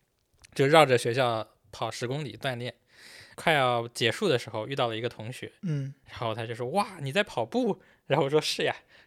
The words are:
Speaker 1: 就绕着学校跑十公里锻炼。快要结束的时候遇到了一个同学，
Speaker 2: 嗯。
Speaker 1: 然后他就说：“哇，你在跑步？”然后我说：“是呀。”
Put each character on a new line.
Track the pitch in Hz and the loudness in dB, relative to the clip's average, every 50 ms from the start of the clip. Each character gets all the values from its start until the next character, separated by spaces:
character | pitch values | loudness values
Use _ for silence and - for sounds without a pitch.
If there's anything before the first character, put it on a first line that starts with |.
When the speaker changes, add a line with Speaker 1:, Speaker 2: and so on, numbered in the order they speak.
| _ _ _ _ _ _ _ _ - _ - | _ _ _ _ _ _ _ _ -20 _ 0
Speaker 1:
就 | - 139 | 2 4
绕 | 135 156 160 151 | 8 8 8 8
着 | 131 127 | 8 6
学 | 117 - 123 113 | 4 2 0 0
校 | 131 131 120 113 110 107 - _ _ _ _ | 0 0 0 0 -2 -4 -8 _ _ _ _
跑 | - - 123 113 | -10 -8 -8 -6
十 | - - 127 | -6 -6 -6
公 | 117 131 147 156 | -4 -4 -6 -6
里 | 117 104 | -8 -10
锻 | 110 - 135 127 | -8 -6 -6 -6
炼。 | 117 120 123 - _ _ _ _ - - - - - - - - | -6 -8 -10 -12 _ _ _ _ -20 -20 -20 -20 -20 -20 -20 -18
快 | - - - 156 | -2 2 2 4
要 | 143 131 123 120 120 117 120 | 4 4 2 2 0 -2 -4
结 | - - 120 113 | -2 0 0 0
束 | - - 214 | 2 2 0
的 | 185 139 | 2 2
时 | 117 - - | 0 -2 -6
候 | - 110 110 | -8 -8 -6
遇 | 113 139 | -4 -2
到 | 139 127 | -2 -2
了 | 117 113 | -2 -2
一 | 110 | -4
个 | 120 117 | -4 -6
同 | - - 110 113 | -6 -8 -12 -12
学， | 127 - - - - _ - | -12 -12 -14 -14 -12 _ -6
Speaker 2:
嗯。 | 175 151 143 135 139 139 - _ - | -4 -4 -4 -6 -8 -12 -16 _ -20
Speaker 1:
然 | - - | -10 -6
后 | 123 113 107 | -4 -4 -4
他 | 117 113 | -4 -6
就 | 117 117 | -8 -6
说 | 113 123 123 | -6 -6 -2
：“哇， | 156 196 202 202 190 170 | -2 -2 -2 -2 -6 -8
你 | 139 135 | -8 -2
在 | 135 196 208 | -2 -2 -2
跑 | - - - 113 | 0 -2 -4 -4
步？” | - - 240 262 214 - - - _ _ _ _ | -2 -2 0 0 0 -2 -4 -8 _ _ _ _
然 | - - 151 | 0 2 2
后 | 147 | 2
我 | 139 | 4
说 | 147 151 | 2 2
：“是 | 151 - - - 165 | 2 0 -2 -2 -2
呀。” | 135 - - - _ - - - | -2 -4 -6 -12 _ -20 -20 -12